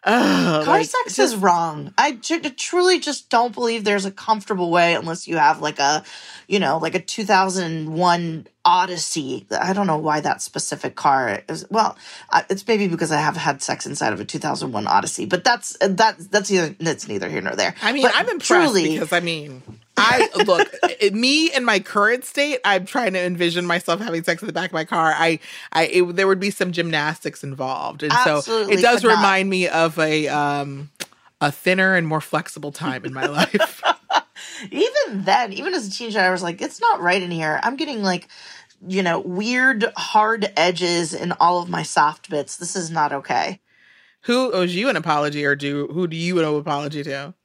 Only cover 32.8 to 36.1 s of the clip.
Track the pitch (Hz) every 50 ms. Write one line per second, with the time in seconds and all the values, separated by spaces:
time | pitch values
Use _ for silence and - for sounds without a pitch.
32.8 | 156 135 127 127 - - 131 131 - - 147 147 - - - 202 659 - - -
33.8 | - - - - _ _ - - - _ _ - - - - - 247 196 - 269
34.8 | 381 508 523 587 554 370 226 196 196 190 190 247 247 196 190 - 277 370 370 330
35.8 | 220 196 190 - 233 226